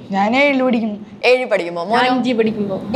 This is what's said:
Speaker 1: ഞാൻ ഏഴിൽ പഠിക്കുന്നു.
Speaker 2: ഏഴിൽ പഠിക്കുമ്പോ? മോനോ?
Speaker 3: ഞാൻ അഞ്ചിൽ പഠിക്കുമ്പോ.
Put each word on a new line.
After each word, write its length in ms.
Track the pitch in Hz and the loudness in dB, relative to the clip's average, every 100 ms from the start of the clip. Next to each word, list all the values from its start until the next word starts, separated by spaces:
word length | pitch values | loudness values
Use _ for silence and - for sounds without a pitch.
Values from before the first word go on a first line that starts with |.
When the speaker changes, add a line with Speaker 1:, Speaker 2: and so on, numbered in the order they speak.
| - | -6
Speaker 1:
ഞാൻ 260 | 190 208 254 | -2 2 2
ഏഴിൽ 260 | 285 269 | 2 2
പഠിക്കുന്നു. 360 | 254 233 220 208 - - | 2 0 -2 -8 -12 -2
Speaker 2:
ഏഴിൽ 200 | 240 254 | 2 2
പഠിക്കുമ്പോ? 400 | 247 202 170 175 | 2 -2 -2 -6
മോനോ? 180 | 175 240 | 0 2
Speaker 3:
ഞാൻ 100 | 254 | 2
അഞ്ചിൽ 260 | 254 233 226 | 2 0 2
പഠിക്കുമ്പോ. 380 | 220 214 196 190 190 | 0 0 -4 -4 -2